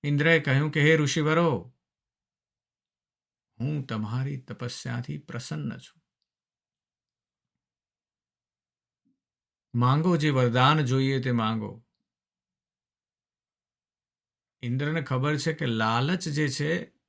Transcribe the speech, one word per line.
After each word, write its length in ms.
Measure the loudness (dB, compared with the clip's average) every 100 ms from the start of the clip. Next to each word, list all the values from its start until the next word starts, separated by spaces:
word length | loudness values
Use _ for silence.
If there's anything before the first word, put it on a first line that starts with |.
ઇન્દ્રએ 360 | 0 2 4 4
કહ્યું 320 | 4 2 2
કે, 100 | 2
"હે 160 | 4 6
ઋષિવરો, 800 | 4 0 2 2 2 0 -6 _ _ _ _ _ _ _ _ _ _ _ _ _ _ _ _ _ _ _
હું 260 | -6 -4 -6
તમારી 520 | -6 -4 -4 -4 -6
તપસ્યાથી 800 | -12 -12 -10 -10 -8 -6 -6 -10
પ્રસન્ન 600 | -10 -12 -8 -8 -8 -10
છું. 240 | -16 _ _ _ _ _ _ _ _ _ _ _ _ _ _ _ _ _ _ _ _ _ _ _ _ _ _ _ _ _ _ _ _ _ _ _ _ _ _ 0
માંગો, 420 | 2 4 2 2
જે 120 | 2
વરદાન 520 | 2 2 4 4 4
જોઈએ 400 | 2 0 0 0
તે 100 | -2
માંગો." 540 | 0 0 -2 -6 -12 _ _ _ _ _ _ _ _ _ _ _ _ _ _ _ _ _ _ _ _ _ _ _ _ _ _ _ _
ઇન્દ્રને 400 | -6 -2 -2 -4
ખબર 360 | -2 -2 -2 -2
છે 160 | -4
કે 120 | -4 -4
લાલચ 640 | 0 0 0 0 -2 -4
જે 220 | -2 -2
છે 520 | -2 -4 -4 -6 _